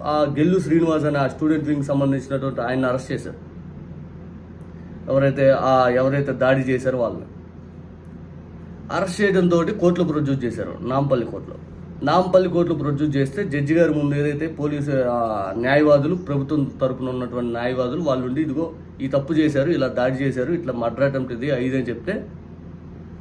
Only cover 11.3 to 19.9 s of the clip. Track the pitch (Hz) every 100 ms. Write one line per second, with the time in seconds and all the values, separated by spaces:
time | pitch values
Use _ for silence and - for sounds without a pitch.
11.3 | 98 - - - - - - 139 175 185
12.3 | 185 185 170 170 151 139 139 151 139 135
13.3 | 202 185 147 143 165 160 147 143 143 147
14.3 | 143 160 - 147 147 143 131 123 120 113
15.3 | 107 95 107 127 143 151 143 147 180 -
16.3 | 143 135 151 131 - 131 123 131 127 123
17.3 | 123 120 117 123 131 123 156 156 131 123
18.3 | 135 151 139 165 - - - 135 143 143
19.3 | 156 147 135 147 147 127